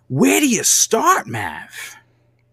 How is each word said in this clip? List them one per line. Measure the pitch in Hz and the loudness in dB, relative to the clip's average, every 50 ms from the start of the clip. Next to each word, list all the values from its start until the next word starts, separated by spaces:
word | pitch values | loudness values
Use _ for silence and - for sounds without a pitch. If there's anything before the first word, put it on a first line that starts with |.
| _ - | _ -4
Where | 127 143 254 269 - - | 0 2 4 4 4 2
do | 302 262 | 2 2
you | 214 147 - | 0 0 0
start, | - - - - - 233 226 302 349 381 - - | 0 2 2 0 0 0 0 2 2 2 0 -2
Mav? | - 113 110 95 80 76 - - - - - - - - - _ _ _ _ _ _ _ _ _ _ | -6 -8 -6 -6 -8 -10 -12 -16 -16 -16 -16 -16 -16 -18 -20 _ _ _ _ _ _ _ _ _ _